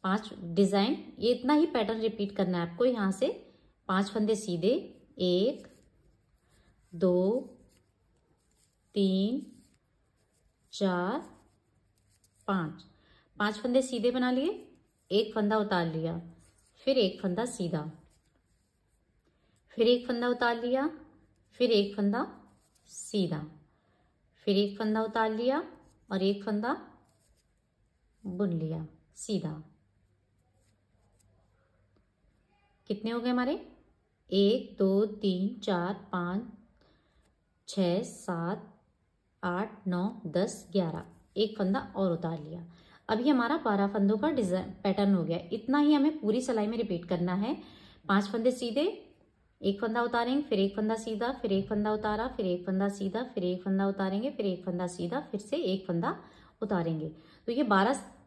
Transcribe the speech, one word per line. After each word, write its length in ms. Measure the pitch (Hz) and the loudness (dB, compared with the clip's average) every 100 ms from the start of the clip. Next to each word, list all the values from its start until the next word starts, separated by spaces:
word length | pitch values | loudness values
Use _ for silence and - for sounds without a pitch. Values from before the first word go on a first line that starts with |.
पांच 240 | 190 202 - - | 0 -2 -4 -12
डिजाइन, 520 | 175 170 196 196 214 311 - - | -6 2 4 4 2 0 -6 -4
ये 140 | 226 | 0
इतना 220 | 247 254 | 0 4
ही 120 | 302 330 | 4 4
पैटर्न 320 | 262 208 226 | 2 0 0
रिपीट 340 | 220 214 202 - | -2 -2 -4 0
करना 220 | 190 180 | 0 0
है 120 | 170 | -2
आपको। 140 | - | 2
यहाँ 260 | 247 240 196 | 2 2 0
से 160 | 190 277 480 - - _ _ - | 2 0 -2 -12 -20 _ _ -2
पांच 220 | 190 202 | 0 0
फंदे 240 | 226 214 208 | 0 2 0
सीधे, 360 | - 175 180 294 - - _ - | 0 0 2 2 -2 -18 _ -2
एक, 480 | 180 180 220 302 - - _ _ _ _ _ _ _ _ _ _ _ | 2 4 2 -2 -12 -20 _ _ _ _ _ _ _ _ _ _ _
दो, 560 | 170 185 180 190 247 - - - _ _ _ _ _ _ _ _ _ _ _ _ | 0 4 4 2 0 -4 -18 -20 _ _ _ _ _ _ _ _ _ _ _ _
तीन, 520 | - 196 190 202 269 - - _ _ _ _ _ _ _ _ _ _ _ | 0 2 2 0 -2 -8 -18 _ _ _ _ _ _ _ _ _ _ _
चार, 480 | - 196 180 180 269 - - _ _ _ _ _ _ _ _ _ _ - | 0 2 2 0 -4 -8 -20 _ _ _ _ _ _ _ _ _ _ -4
पांच, 340 | 190 160 165 - _ _ - _ - | -2 -2 -8 -20 _ _ -20 _ -4
पांच 180 | 208 214 | -4 -2
फंदे 260 | 247 247 | 2 2
सीधे 280 | 254 247 233 | 2 0 0
बना 200 | 247 247 | 2 0
लिए, 200 | 254 302 415 - _ _ _ _ | 2 0 -4 -10 _ _ _ _
एक 240 | 196 220 | 0 0
फंदा 220 | 220 208 214 | 0 2 2
उतार 280 | 208 185 165 | 2 0 0
लिया, 340 | 160 165 170 - - _ _ _ _ - | -2 -4 -4 -10 -20 _ _ _ _ 2
फिर 120 | 262 | 4
एक 220 | 196 - | 2 0
फंदा 240 | 190 180 247 | -2 -2 -2
सीधा, 440 | - 175 160 156 - - _ _ _ _ _ _ _ _ _ _ _ _ _ _ _ _ | -2 -2 -2 -6 -12 -20 _ _ _ _ _ _ _ _ _ _ _ _ _ _ _ _
फिर 160 | - 226 | 2 4
एक 180 | 247 240 | 4 2
फंदा 220 | 240 247 | -2 0
उतार 340 | 247 240 233 | 2 2 0
लिया, 240 | 240 262 294 - - _ _ _ _ - | 0 0 0 -4 -20 _ _ _ _ 0
फिर 100 | 247 | 4
एक 220 | 220 202 - | 4 2 0
फंदा 300 | 202 220 - - - _ _ _ _ | 0 0 -4 -10 -20 _ _ _ _
सीधा, 540 | - - 208 175 156 151 - _ _ _ _ _ _ _ _ - | -18 -6 -2 0 -2 -6 -16 _ _ _ _ _ _ _ _ 0
फिर 100 | 196 | 2
एक 220 | 202 202 | 2 0
फंदा 240 | 220 220 | -2 0
उतार 280 | 220 226 220 | 0 0 0
लिया 320 | 220 240 285 - - - _ _ | 2 0 0 -2 -12 -20 _ _
और 120 | 190 | 0
एक 200 | 196 202 | 0 0
फंदा 320 | - 208 233 302 - - _ _ _ _ _ _ _ _ _ _ _ _ | -2 -2 -2 -4 -8 -20 _ _ _ _ _ _ _ _ _ _ _ _
बुन 280 | - 180 196 | -12 -2 -2
लिया 340 | 165 160 160 160 - _ - | 0 -4 -6 -8 -14 _ -18
सीधा। 460 | - 202 160 156 156 _ _ _ _ _ _ _ _ _ _ _ _ _ _ _ _ _ _ _ _ _ _ _ _ _ _ _ _ _ _ _ _ | -4 -4 -2 -8 -14 _ _ _ _ _ _ _ _ _ _ _ _ _ _ _ _ _ _ _ _ _ _ _ _ _ _ _ _ _ _ _ _
कितने 200 | 202 214 | -6 -4
हो 100 | 233 | -2
गए 100 | 240 | 0
हमारे? 240 | 247 247 330 - - _ _ _ _ _ | 0 0 -2 -6 -20 _ _ _ _ _
एक, 460 | 190 202 240 - - | 4 4 4 -2 0
दो, 260 | 196 196 214 | 2 4 2
तीन, 520 | - 202 180 196 - | 0 0 0 -2 -4
चार, 340 | - 180 175 190 - | -2 0 0 -4 -6
पाँच, 300 | 180 175 190 240 - _ _ _ _ _ _ _ _ _ _ - | -4 -2 -4 -6 -16 _ _ _ _ _ _ _ _ _ _ -10
छः, 340 | - 180 180 | 0 2 2
सात, 640 | 247 - - 170 170 196 - - _ _ _ _ _ _ | -2 -10 -8 -4 -4 -6 -10 -20 _ _ _ _ _ _
आठ, 440 | 180 175 214 - 190 | -4 -4 -4 -6 -4
नौ, 200 | 180 196 - 175 | -2 -4 -6 -4
दस, 380 | 160 196 - - | -2 -2 -4 -4
ग्यारह, 320 | 196 170 165 - - _ - | -2 -2 -4 -12 -20 _ -4
एक 200 | 214 214 | -2 0
फंदा 220 | 185 233 262 - | 0 0 -2 -2
और 160 | 196 | 0
उतार 260 | 170 165 165 | 0 -4 -6
लिया। 260 | 151 170 170 - - - - | -10 -14 -14 -20 -20 -18 -4
अभी 200 | 220 247 | 0 2
हमारा 280 | 269 233 311 | 2 2 0
बारह 280 | 240 202 202 | 2 2 2
फंदों 280 | 208 196 214 | 2 2 4
का 120 | 302 | 2
डिजाइन 400 | 277 196 185 - - | 0 0 0 -4 -4
pattern 320 | 202 190 196 | -2 2 4
हो 80 | 190 | 4
गया। 140 | 156 170 - | 2 -2 -4
इतना 260 | 208 - 285 | -8 0 4
ही 160 | 294 | 6
हमें 240 | 302 285 311 | 6 4 2
पूरी 200 | 214 226 | 0 0
सिलाई 240 | 254 220 208 | 2 0 0
में 100 | 226 | -2
repeat 260 | 208 175 | -2 -2
करना 300 | - 180 175 180 | -2 0 0 0
है। 200 | 214 311 - - - - - | 0 -4 -8 -20 -20 -20 0
पांच 180 | 196 202 | 2 2
फंदे 240 | 233 233 | 2 2
सीधे, 320 | 247 240 220 339 427 - _ _ _ _ _ | 0 -2 0 0 -2 -14 _ _ _ _ _
एक 200 | 196 196 | -2 0
फंदा 220 | 233 226 | 0 0
उतारेंगे, 400 | 240 240 233 277 | 2 2 2 0
फिर 180 | 294 208 | 0 2
एक 160 | 196 202 | 2 2
फंदा 180 | 214 220 | -2 -2
सीधा, 360 | 226 214 240 | -4 -4 -4
फिर 200 | 269 220 | -2 0
एक 160 | 196 196 | 0 0
फंदा 240 | 208 214 | 0 0
उतारा, 360 | 214 214 214 240 | 0 0 -2 -4
फिर 180 | - 190 | -2 -2
एक 180 | 180 190 | -2 -2
फंदा 220 | 190 202 | 0 0
सीधा, 320 | 202 196 214 | -2 -4 -2
फिर 200 | 247 - | -4 -2
एक 180 | 180 180 | -2 -2
फंदा 240 | 196 190 196 | 0 2 2
उतारेंगे, 440 | 196 190 196 254 | 0 -2 0 -4
फिर 160 | 294 202 | -2 -2
एक 180 | 180 | -2
फंदा 220 | - 175 180 | -4 -2 -4
सीधा, 320 | 175 170 254 | -4 -4 -4
फिर 180 | 285 202 | -4 -8
से 160 | - 302 | -4 -2
एक 300 | 254 190 - | 0 -2 0
फंदा 300 | 170 226 392 - - - _ | 0 0 -4 -12 -20 -20 _
उतारेंगे। 460 | 208 196 165 160 156 - - - - | -2 0 0 -2 -6 -10 -20 -12 -4
तो 40 | |
ये 100 | 240 | -2
बारह 360 | 254 196 208 277 - - | 4 4 4 2 -6 -20